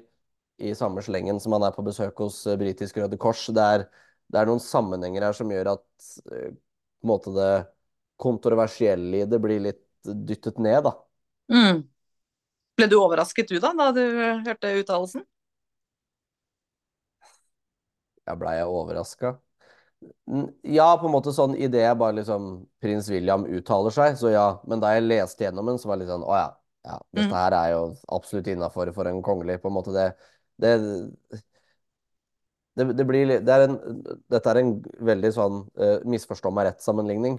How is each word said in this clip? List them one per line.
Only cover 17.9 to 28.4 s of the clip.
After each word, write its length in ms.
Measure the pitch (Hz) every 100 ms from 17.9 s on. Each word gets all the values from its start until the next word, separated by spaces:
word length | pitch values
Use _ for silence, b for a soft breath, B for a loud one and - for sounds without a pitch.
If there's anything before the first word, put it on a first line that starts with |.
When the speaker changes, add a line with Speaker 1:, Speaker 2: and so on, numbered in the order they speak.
| _ _ _ -
Speaker 1:
Ja, 80 | 85
ble 140 | 82 82
jeg 120 | 85
overrasket? 680 | 87 82 82 95 - 123 131 _ _ b b b b - _ -
N-, 220 | 131 143 - - 156
ja, 100 | 160 160
på 80 | 160
en 60 |
måte 180 | 143 143 143
sånn, 180 | 139 135
i 120 | 135
det 100 | 120
jeg 140 | 113 117
bare 180 | 110 107
liksom, 280 | 104 104 98 92 - _
prins 260 | 107 104 104
William 340 | 95 92 98 92 90
uttaler 360 | - 101 107
seg, 240 | 120 147 127
så 120 | 117
ja. 120 | 107 101 95 -
Men 120 | 113
da 100 | 107 113
jeg 100 | 113
leste 380 | 113 90 - 101
gjennom 240 | 92 110
den, 80 | 123
så 100 | 110
var 80 | 98
det 60 | 90
litt 80 |
sånn, 120 | 87 -
"Å 80 | 98
ja, 80 | 80 - _ _ -
ja, 100 | 82 - -
dette 180 | 208
Speaker 2:
Mm. 40 | 92
Speaker 1:
her 180 | 92 90
er 140 | 85
jo 80 | 85 82 - - 90
absolutt 340 | - 104